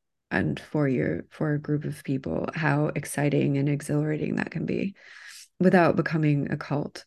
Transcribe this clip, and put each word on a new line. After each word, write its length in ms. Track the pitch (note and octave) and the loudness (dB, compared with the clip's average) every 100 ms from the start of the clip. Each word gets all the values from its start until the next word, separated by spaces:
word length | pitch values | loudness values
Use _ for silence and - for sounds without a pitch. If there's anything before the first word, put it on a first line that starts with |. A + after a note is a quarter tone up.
| _ _ _ | _ _ _
and 300 | - G2 C#3 | 0 0 -2
for 280 | - D3+ C#3+ | -4 0 2
your, 380 | B2 - - - | 2 0 -2 -8
for 240 | - D#3 | -4 -2
a 60 | D3 | -2
group 240 | D3 D3 | 0 -2
of 200 | D3 D3 | -2 -8
people, 440 | - C3 - D#2+ - | -4 -4 -2 -4 -4
how 380 | D#3+ D#3 C#3+ D3+ - | 0 2 2 2 -2
exciting 600 | D3 - D3 D3 C#3 C#3 | -6 -2 2 2 2 2
and 100 | C#3+ | 0
exhilarating 680 | D3 - D3 D3+ D3+ - G#1 | -2 0 0 0 -2 -2 -2
that 160 | - | -4
can 140 | D#3+ - | -4 -4
be, 280 | A#1+ G3 - - - - - - _ | -2 -4 -6 -20 -20 -20 -20 -20 _
without 360 | F3+ F#3 E3 - | 4 6 6 4
becoming 560 | D#3 D#3+ D3+ C#3+ C#3 | 0 2 2 2 0
a 60 | D3 | -4
cult, 480 | - D3 - - | -4 -4 -4 -10